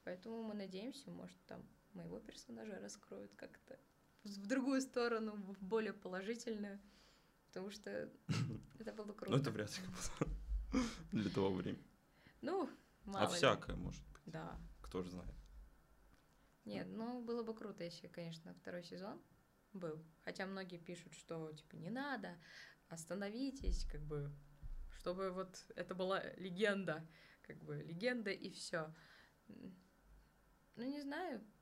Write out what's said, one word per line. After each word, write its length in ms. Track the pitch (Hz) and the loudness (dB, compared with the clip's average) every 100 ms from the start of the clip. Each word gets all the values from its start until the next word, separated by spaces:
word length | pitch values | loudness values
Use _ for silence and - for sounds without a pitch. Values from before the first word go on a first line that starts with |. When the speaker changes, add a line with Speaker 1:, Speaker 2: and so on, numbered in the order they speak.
Speaker 1:
Поэтому 380 | - 180 220 226 | -4 -6 -4 -4
мы 120 | 220 | -2
надеемся, 560 | 208 190 185 240 - - | -2 -2 -2 -4 -6 -8
может, 260 | 175 180 - - | -8 -8 -12 -10
там 160 | - - - - | -10 -10 -18 -14
моего 240 | 190 170 196 | -10 -6 -6
персонажа 600 | 220 - - 226 220 190 | -8 -12 -10 -8 -6 -6
раскроют 540 | 202 208 - 202 202 - | -6 -10 -10 -10 -10 -10
как-то 420 | - - - - - - - - | -14 -14 -16 -18 -18 -20 -20 -14
в, 40 | 208 | -8
в 180 | 196 202 | -6 2
другую 340 | 262 254 269 | 4 6 4
сторону, 520 | 262 247 240 226 220 208 | 4 4 4 4 2 -2
в 260 | 190 196 | -6 -6
более 300 | 190 220 214 | 4 4 4
положительную, 880 | 190 - 185 190 233 - 214 202 196 - - - - - - - | -2 -4 -2 0 0 0 0 -2 -4 -10 -20 -20 -20 -20 -20 -10
потому 220 | 185 196 | -6 -4
что 400 | 208 202 196 - - - | -6 -2 -2 -2 -6 2
Speaker 2:
<laughs> 500 | - - 110 - - | 2 2 -2 -8 -8
Speaker 1:
это 140 | 220 | -6
было 200 | 208 208 | -6 -8
Speaker 2:
Ну, 20 | |
Speaker 1:
круто. 260 | 208 - 139 | -4 6 6
Speaker 2:
это 100 | 123 | 6
вряд 200 | 104 104 - | 2 0 -2
ли 60 | - - - - - - - - - 262 233 - - | -4 -2 -2 4 2 2 2 2 6 4 4 0 2
<laughs> 0 | |
для 180 | 113 98 | 4 6
того 220 | 101 98 | 8 6
времени. 320 | 92 92 101 - - - - - - | 6 2 -2 -6 -20 -20 -20 -20 -4
Speaker 1:
Ну, 280 | 247 381 294 - - - | 0 2 2 -2 -18 -14
Speaker 2:
А 60 | - | -4
Speaker 1:
мало 220 | 196 180 | 4 6
ли. 20 | 180 | 10
Speaker 2:
всякое 400 | 135 101 - 95 | 8 8 4 -2
может 260 | 92 - - | -2 -4 -10
быть. 100 | - - | -12 -8
Speaker 1:
Да. 320 | 160 165 - - - | -6 -4 -6 -8 -10
Speaker 2:
Кто 200 | - 92 | -2 -2
ж 60 | 90 | 0
знает. 260 | 90 - - - - - - - - - - - - - - | -4 -6 -8 -12 -14 -16 -20 -20 -20 -20 -20 -20 -20 -20 -14
Speaker 1:
Нет, 220 | 220 202 180 | -4 -4 -2
ну, 320 | 196 226 247 | -4 -4 -4
было 200 | 233 233 | -2 0
бы 120 | 226 | 0
круто, 300 | 220 208 196 | -2 -6 -4
если, 240 | 170 165 170 | -6 -6 -10
конечно, 440 | - 170 165 180 | -6 -6 -6 -10
второй 280 | 170 - 175 | -10 -6 -6
сезон 400 | 170 180 196 339 - - - - - | -6 -6 -6 -8 -12 -20 -20 -20 -12
был. 320 | 196 170 156 160 - | -4 -4 -4 -8 -8
Хотя 220 | - 175 190 | -6 -2 -2
многие 320 | 190 180 175 | -2 -4 -6
пишут, 360 | 165 170 - | -8 -8 -10
что, 380 | - - 165 156 | -16 -6 -4 -4
типа, 240 | 156 - 151 | -6 -12 -8
не 140 | 160 | -4
надо, 460 | 240 285 254 185 170 - - - - - | -2 0 -2 -4 -8 -14 -16 -16 -18 -12
остановитесь, 960 | 165 - 180 202 226 269 262 196 - - | -10 -2 0 0 0 0 2 4 4 4
как 160 | 151 | 0
бы, 280 | 151 147 143 143 - - - - - - | 0 0 0 -6 -16 -10 -6 -4 -6 -4
чтобы 320 | 175 185 190 | -2 2 0
вот 340 | 180 185 - - - | 0 -4 -6 -10 -6
это 180 | 175 | -2
была 280 | 185 185 190 - - | 2 4 4 2 -4
легенда, 680 | 190 175 214 196 180 156 160 - - - | -4 6 6 6 2 0 -4 -14 -20 -18
как 160 | - 147 | -14 -10
бы, 120 | 156 147 | -4 -4
легенда 480 | - 170 240 247 202 | -4 0 2 4 2
и 200 | 180 190 | 0 -2
всё. 440 | - - 170 160 160 - - - - - | -6 0 0 0 -6 -18 -20 -20 -20 -16
М, 260 | - 190 - - - - - - - - - - - | -10 -10 -12 -20 -20 -20 -20 -20 -20 -20 -20 -18 -4
ну, 80 | |
не 160 | 247 285 | -2 -2
знаю. 420 | 277 294 370 226 - - | -2 0 0 -2 -6 -18